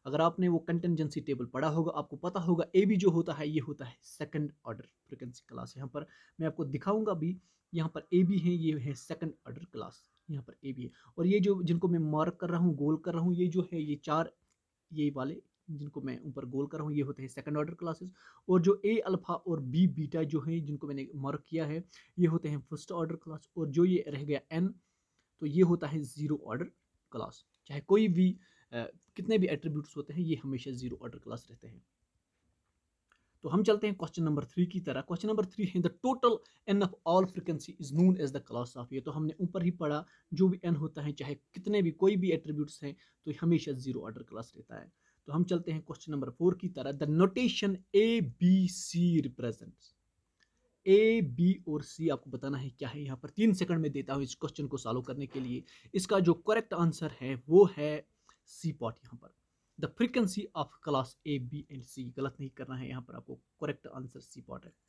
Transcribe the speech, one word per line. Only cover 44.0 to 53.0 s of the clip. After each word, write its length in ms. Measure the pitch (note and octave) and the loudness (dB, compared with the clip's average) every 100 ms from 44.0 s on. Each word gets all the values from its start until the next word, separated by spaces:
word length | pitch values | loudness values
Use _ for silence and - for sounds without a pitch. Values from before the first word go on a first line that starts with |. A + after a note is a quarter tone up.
| G#2 A#2+ | -8 -12
class 300 | A#2 G#2+ A#2+ - | -14 -14 -14 -16
रहता 240 | - G#2+ | -16 -16
है। 120 | - _ _ _ - | -18 _ _ _ -4
तो 80 | |
हम 100 | D3+ | 0
चलते 280 | F3+ F3 F3 | 2 0 -2
हैं 100 | D#3+ | -6
question 300 | - D#3 - | -8 -14 -8
number 180 | D3 B2+ | -6 -6
four 260 | - F3 F3+ | 2 2 2
की 120 | F#3 | -4
तरह। 240 | - C#3 | -6 -6
"The 160 | C#3+ D3 | -4 0
notation 720 | D#3 F#3+ F#3+ B3 - G3+ F#3+ - G3+ | 4 4 4 0 2 0 -2 2 4
A, 260 | A3+ A#3 | 6 4
B, 480 | C#3+ - F3 F#3+ F3+ | 0 2 6 6 4
C 240 | - - E3+ F3 E3 | 0 -6 2 4 4
represents." 760 | C3 B2 B2 - - - _ _ _ _ _ _ _ _ _ _ F#3+ | 0 -4 -6 -6 -12 -20 _ _ _ _ _ _ _ _ _ _ 6
A, 340 | G3+ A3 A3+ | 8 8 6
B 420 | D#3 B2 F3 F#3+ - | 2 4 4 4 0
और 160 | D3+ | -6
सी 260 | - - D#3+ | -6 -4 -2
आपको 200 | C3+ C3+ | -2 -6
बताना 280 | C3 C3+ C#3 | -8 -6 -6
है 120 | C3+ | -8
क्या 200 | - C3 | -8 -10
है। 140 | D3 | -8